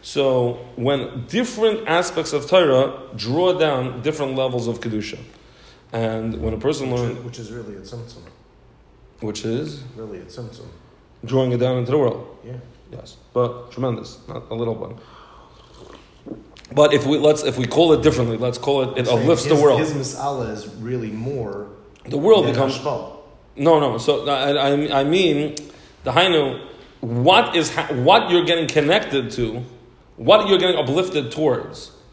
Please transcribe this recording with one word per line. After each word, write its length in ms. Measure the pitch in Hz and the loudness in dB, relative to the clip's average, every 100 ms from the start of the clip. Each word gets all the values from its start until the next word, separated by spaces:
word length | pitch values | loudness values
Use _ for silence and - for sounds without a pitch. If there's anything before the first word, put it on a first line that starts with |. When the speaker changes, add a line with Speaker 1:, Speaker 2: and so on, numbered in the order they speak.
Speaker 1:
So 540 | - - 135 127 120 120 - - | -6 0 2 2 0 -2 -12 -4
when 500 | 123 139 117 131 120 | -2 0 -4 -8 -6
different 600 | 208 240 - 220 214 - | -2 -2 0 0 0 0
aspects 460 | 165 180 - 151 | 0 0 -4 -2
of 160 | 147 143 | -4 4
Torah 500 | 185 165 131 135 - - | 4 6 4 2 -2 -14
draw 440 | - 107 143 180 180 | -10 -4 0 2 2
down 440 | 160 135 127 123 | 2 0 -4 -4
different 320 | 127 151 139 | -4 -4 -4
levels 320 | 131 131 123 117 | -2 -2 -2 -4
of 140 | 113 | -6
kedusha, 380 | 117 107 107 - - - - - - - _ | -6 -6 -6 -12 -16 -20 -20 -20 -20 -20 _
and 480 | 113 113 113 113 107 | -4 -4 -2 -4 -4
when 140 | 113 | -4
a 40 | 113 | -2
person 320 | 135 156 131 | -2 -2 -2
Speaker 2:
Which 100 | 123 | -2
Speaker 1:
learns, 180 | 120 123 | -4 -6
Speaker 2:
is, 60 | |
which 140 | 123 120 | -12 -14
is 140 | 110 | -14
really 240 | 120 107 98 | -14 -14 -16
a 40 | |
tzimtzum. 420 | 92 120 117 - 82 _ _ _ _ _ _ _ - _ | -14 -16 -16 -18 -20 _ _ _ _ _ _ _ -20 _
Speaker 1:
Which 240 | 107 107 | -10 -6
is? 380 | 110 120 156 143 131 | -4 -4 -6 -10 -16
Speaker 2:
Really 240 | - 110 95 | -16 -14 -16
a 60 | |
tzimtzum. 420 | - - 113 - - - _ _ _ _ | -16 -14 -14 -16 -20 -20 _ _ _ _
Speaker 1:
Drawing 280 | 117 131 131 | -2 0 2
it 60 | 120 | 2
down 200 | 123 127 | 0 0
into 120 | 120 | 0
the 80 | 151 | 2
world. 400 | 127 - - - | 2 -2 -12 -20
Speaker 2:
Yeah. 100 | 113 127 - - - | -16 -16 -16 -20 -20
Speaker 1:
Yes, 280 | - - - _ | -20 -20 -20 _
but 360 | 123 120 - - | -2 -2 -2 -14
tremendous, 480 | - 127 110 - - - | -6 -4 -4 -8 -18 -14
not 220 | 120 - | -14 -10
a 40 | |
little 200 | 113 117 | -6 -4
one. 240 | 110 - 120 - - - - - - - - - - - _ - - - - - | -6 -10 -14 -20 -20 -20 -20 -20 -20 -20 -20 -20 -20 -20 _ -18 -18 -18 -20 -6
But 220 | 135 147 | 4 6
if 120 | 143 127 | 6 2
we, 120 | 147 | 2
let's, 240 | 147 151 | 4 2
if 140 | 147 123 | 0 -2
we 80 | 120 | -2
call 260 | 139 165 | 4 6
it 100 | 151 | 6
differently, 340 | 151 127 120 110 | 4 2 -2 -2
let's 200 | 123 120 | -4 -4
call 240 | - 139 | -2 0
it, 60 | 127 - | 0 -2
it 40 | |
Speaker 2:
I'm 40 | |
saying 140 | 120 117 | 0 2
Speaker 1:
uplifts 240 | 131 160 | 4 2
the 100 | 143 | 4
Speaker 2:
his, 80 | 151 | 4
Speaker 1:
world. 180 | 147 143 | 6 4
Speaker 2:
his 120 | 156 | 2
masala 580 | 143 127 - 139 135 113 | -2 -6 -4 -6 -4 -6
is 160 | 104 104 98 | -8 -12 -12
really 340 | 113 123 110 | -8 -6 -6
more 580 | 107 120 139 107 101 104 - - - | -8 -6 -6 -8 -10 -12 -18 -20 -20
Speaker 1:
The 140 | - 147 | -6 0
world 280 | 175 214 143 | 6 6 6
Speaker 2:
than 60 | |
Speaker 1:
becomes 260 | 120 135 135 | 2 0 0
Speaker 2:
hashpah. 380 | 151 127 - - - - _ - | -4 -6 -8 -16 -20 -20 _ 0
Speaker 1:
No, 240 | 147 160 | 4 6
no. 180 | 143 113 | 4 0
So 280 | 117 143 147 | 0 0 0
I, 240 | 139 139 | 0 0
I, 480 | 147 139 143 151 139 | 2 2 0 2 0
I 40 | |
mean, 520 | 139 175 180 147 147 147 - - - - | 2 2 2 2 -2 -6 -14 -20 -20 -12
the 80 | - | -2
Hainu, 540 | 135 190 165 135 123 - - - - | 2 4 2 0 -4 -12 -20 -20 -12
what 560 | 117 120 131 190 233 170 | -6 0 4 6 4 0
is 180 | 156 | -2
ha-, 180 | - 156 | -4 -4
what 380 | 135 127 214 220 | 0 4 4 6
you're 140 | 175 | 2
getting 240 | 175 170 151 | 2 0 2
connected 600 | 156 147 196 - 139 117 | 0 2 2 0 -4 -4
to, 320 | 117 113 117 123 - - _ _ - | -4 -6 -6 -12 -16 -20 _ _ -6
what 320 | 123 208 196 | 4 4 6
you're 100 | 190 | 2
getting 200 | 185 165 | 2 0
uplifted 520 | 131 147 185 151 123 | 0 0 0 -2 -4
towards 600 | 151 156 123 - - - - - | -2 0 0 -4 -14 -18 -20 -20